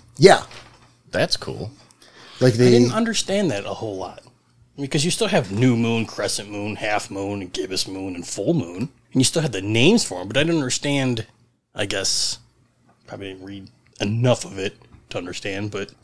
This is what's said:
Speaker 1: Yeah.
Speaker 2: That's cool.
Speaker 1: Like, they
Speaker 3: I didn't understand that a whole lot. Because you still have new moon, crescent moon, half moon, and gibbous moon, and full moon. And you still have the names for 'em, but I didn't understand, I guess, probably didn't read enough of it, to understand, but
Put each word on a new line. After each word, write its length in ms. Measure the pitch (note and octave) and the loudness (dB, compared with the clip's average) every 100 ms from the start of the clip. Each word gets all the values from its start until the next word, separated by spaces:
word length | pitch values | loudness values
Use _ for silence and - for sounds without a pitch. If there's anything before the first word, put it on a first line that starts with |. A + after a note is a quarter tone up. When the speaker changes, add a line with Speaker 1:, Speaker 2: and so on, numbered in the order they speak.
| _ - | _ 6
Speaker 1:
Yeah. 280 | F#3+ E3 - - - - _ _ _ | 8 8 0 -16 -20 -20 _ _ _
Speaker 2:
That's 260 | F2+ - - | -2 -2 -2
cool. 340 | - - - - _ _ - - - - | -6 -10 -10 -14 _ _ -20 -20 -12 2
Speaker 1:
Like, 140 | B2+ | 4
they 140 | A2 B2 | 6 8
Speaker 3:
I 20 | |
didn't 220 | A#2+ B2 | 8 6
understand 580 | G#3+ A3+ A3 - G3 F#3+ | 2 0 -2 -2 0 0
that 140 | G2+ | -2
a 100 | G2+ | -6
whole 220 | F#2+ A2+ F#2+ | -8 -8 -8
lot. 260 | F2+ - - _ _ _ _ - | -10 -14 -20 _ _ _ _ -10
Because 260 | C#3 D#3 | -4 0
you 60 | D#3+ | 0
still 180 | - G#3 | 0 0
have 240 | F#3+ F#2 | 0 0
new 240 | G2 B2+ A#2 | 2 4 4
moon, 280 | A#2 A2+ | 2 0
crescent 460 | A2 - G#2 - G#2 | -2 -4 -4 -4 -6
moon, 260 | G#2 G#2 G2 | -8 -6 -4
half 340 | G#2+ G#2 - | -2 -2 -4
moon, 300 | G2 G2 G2+ | -6 -6 -6
and 120 | F#2 | -6
gibbous 340 | - F#2+ F#2 - | -8 -6 -4 -6
moon, 280 | F#2+ G2 | -6 -8
and 120 | F2 F2 | -8 -8
full 260 | - G#2 | -4 -2
moon. 380 | E3 E2+ F2+ B2+ _ _ | 0 -2 -6 -8 _ _
And 100 | C3 | 0
you 20 | |
still 180 | C3 E3 | 2 0
have 100 | D3+ | -2
the 100 | G2 | -4
names 420 | G2+ A2 D3 A#3 | 0 4 6 6
for 160 | - F2+ | 2 -6
'em, 80 | F#2+ | -4
but 80 | B2 | 0
I 60 | |
didn't 140 | D#3+ E3 | 0 0
understand, 680 | B2+ - D3 C#3+ C3 A#2 - _ _ _ _ | 0 -2 -2 0 0 -2 -6 _ _ _ _
I 120 | - G2+ | -8 -4
guess, 520 | G2 F#2+ - - - _ _ _ _ _ _ - | -2 -2 -2 -2 -6 _ _ _ _ _ _ -16
probably 220 | G#2 G2 | -12 -12
didn't 180 | F#2 F#2+ | -12 -14
read 240 | G2+ F#2 _ _ - | -14 -16 _ _ -6
enough 440 | G2+ A2+ B2 A#2 | -2 2 4 2
of 140 | E3+ G2 | 0 -6
it, 160 | G2+ - - - - | -8 -8 -20 -20 -12
to 80 | - | -10
understand, 520 | F2 F2+ G2+ G2 G#2 | -10 -8 -6 -6 -6
but 220 | G2+ G2 - | -8 -10 -14